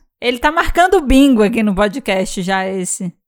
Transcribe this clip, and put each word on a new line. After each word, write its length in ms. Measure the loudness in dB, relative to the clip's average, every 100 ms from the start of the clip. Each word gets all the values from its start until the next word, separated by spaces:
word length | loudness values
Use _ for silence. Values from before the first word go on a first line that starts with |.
| _ -8
Ele 180 | -6 -2
tá 120 | -2
marcando 480 | -2 -2 2 4 2
bingo 420 | 4 4 6 4
aqui 180 | 2 2
no 140 | 0 0
podcast 680 | -2 -2 -4 -4 -4 -6
já, 260 | -4 -4 -4
esse. 460 | -6 -6 -6 -8 -12